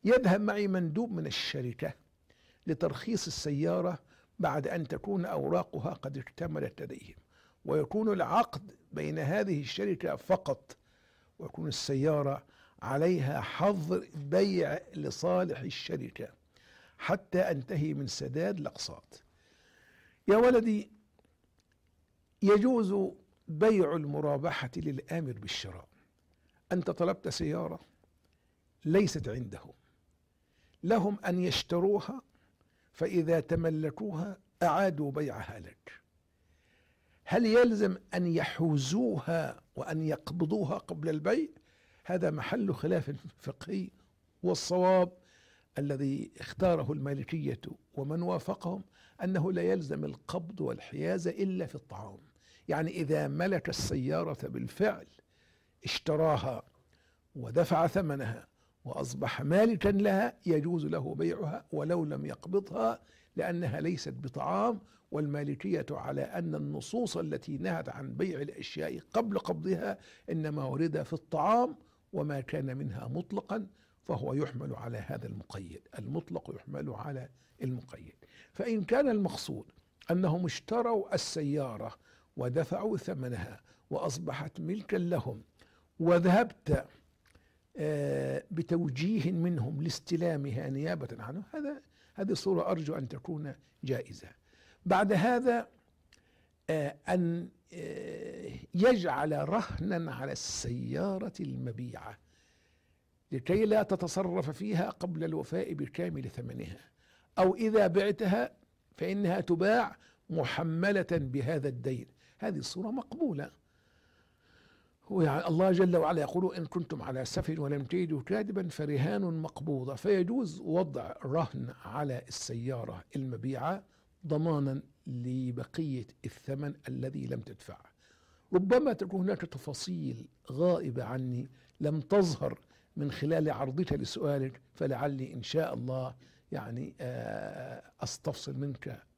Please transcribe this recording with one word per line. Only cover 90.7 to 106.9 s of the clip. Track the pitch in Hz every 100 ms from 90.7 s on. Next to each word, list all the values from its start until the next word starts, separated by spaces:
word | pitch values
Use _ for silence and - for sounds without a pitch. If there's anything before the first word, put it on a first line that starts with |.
| 135 156 175 123 117
عنه، | 110 160 196
هذا، | 320 294 277 _ _ _
هذه | - 196
الصورة | 202 196 180 180
أرجو | 180 151 160
أن | 131
تكون | 139 - 156 151 - _ _
جائزة. | 120 123 - - - - _ _ - _ 180
بعد | 185 202
هذا، | 196 214 247 254 233 220 _ _ _ _ _ _ _ _ _ -
آه، | 156 143 - -
أن، | 185 170 170 175 _ _
آه، | 170 - - - - - - - - -
يجعل | 175 233 240 175 135 151 147 147
رهنا | 208 - - 175 175 160 123
على | 135
السيارة | - - - 123 123 120 139 196 190 202 185
المبيعة | 156 127 127 113 123 113 110 101 _ _ _ _ _ _ _ _ _ _ _
لكي | 135 127 196 214
لا | 214
تتصرف | 208 190 175 - 190 180 143
فيها | 143 208 175 185
قبل | - 180 160
الوفاء | 165 160 - 170 196
بكامل | 151 135 - 175 151 123
ثمنها، | - 120 120 107 92 -